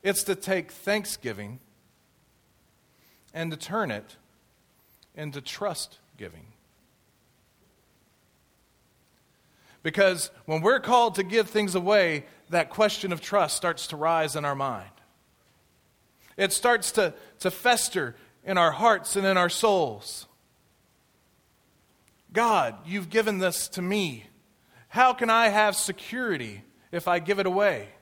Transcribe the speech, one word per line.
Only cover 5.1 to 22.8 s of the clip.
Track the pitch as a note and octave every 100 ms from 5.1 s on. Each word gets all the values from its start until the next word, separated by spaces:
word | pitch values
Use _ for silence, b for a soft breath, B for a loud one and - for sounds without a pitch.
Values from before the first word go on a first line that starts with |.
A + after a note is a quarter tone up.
| -
into | D3+ C#3
trust | - - G#3 E3 - - _ _
giving. | F#2 D#2+ D#2 _ _ _ _ _ _ _ _ _ _ _ _ _ _ _ _ _ _ _ _ _ _ _ _ _ _ _ _ b b b b b
Because | D#3+ F3 G3 F3 - B -
when | D#3+
we're | F#3 C4
called | - A#3+ A#3 F#3+
to |
give | F#3 A3+ G#3
things | G#3+ G3+ F3+
away, | F3 G#3 F3 D3+ - B _
that | E3+ D#3
question | - G#3+ G#3 G3
of | E3+
trust | - G3+ D#3 -
starts | F3+ E3 -
to | D3+
rise | D#3 E3 D#3 D3+
in |
our | D3
mind. | C#3 C3+ G#2+ F#2+ _ _ _ _ _ _ _ _ _ _ _ _ b b -
It | G3
starts | - B3 A#3 -
to, | - F#3 - B _
to | F#3
fester | F3+ B3 A#3+ - F#3 C3 - b b
in | - F#3
our | E3
hearts | D3+ A3+ G3+ - G3
and | G3
in | F#3
our | F3
souls. | - A3+ G3 C#3+ G#2 - - - _ _ _ _ _ _ _ _ _ _ _ _ _ _ _ _ _ _ _ _
"God, | F#3 A#3 G3+ B2+ G#2